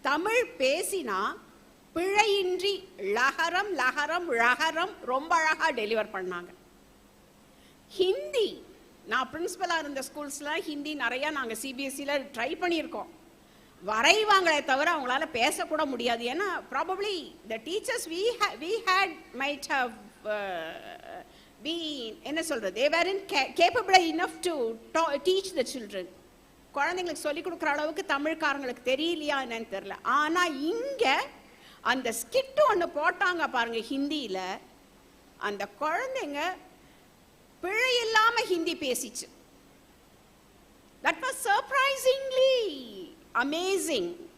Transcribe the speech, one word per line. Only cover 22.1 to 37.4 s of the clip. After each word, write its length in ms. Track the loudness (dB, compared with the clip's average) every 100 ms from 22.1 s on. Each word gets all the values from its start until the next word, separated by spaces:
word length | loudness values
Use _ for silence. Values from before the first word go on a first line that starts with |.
| -10
என்ன 200 | -6 -4
சொல்றது, 460 | -2 -2 -2 2 2
they 40 |
weren't 400 | 4 2 -2 -2
ca-, 200 | 0 0
capable 440 | 4 4 4 6 6
enough 400 | 6 0 -2 -2
to 360 | -4 0 -2 -4 -2
ta-, 280 | 0 2 2
teach 320 | 2 2 0 -2
the 60 |
children. 440 | -2 -4 -8 -8 -10 -16 -20 -20 -20 -20 -10
குழந்தைங்களுக்கு 380 | -2 0 0 -4
சொல்லிக் 340 | -2 -4 -4 -6
கொடுக்குற 200 | -2 0
அளவுக்கு 380 | 2 0 -4 -2
தமிழ்காரங்களுக்கு 760 | 0 0 0 0 0 -4 -4
தெரியலையா 560 | 0 0 0 0 0 -2
என்னன்னு 240 | -2 -6 -6
தெரியல. 240 | -8 -8 -6
ஆனா 420 | 2 2 4 2 2
இங்க 800 | 0 -2 -2 -4 2 4 4 0 -12 -20 -20 -20 -6
அந்த 320 | -2 0 0
ஸ்கிட் 480 | -4 0 0 0 4 6
ஒண்ணு 180 | 6 0
போட்டாங்க 560 | 0 0 2 0 2 0
பாருங்க 280 | 0 0 -2
ஹிந்தியில, 800 | -4 -4 -2 -2 -4 -4 -4 -8 -12 -20 -20 -20 -20 -20 -20 -6
அந்த 320 | -6 -4 -8 -4
குழந்தைங்க 720 | -2 -2 -2 -4 -4 -4 -4 -6 -16 -20 -20 -20 -20 -20 -20 -20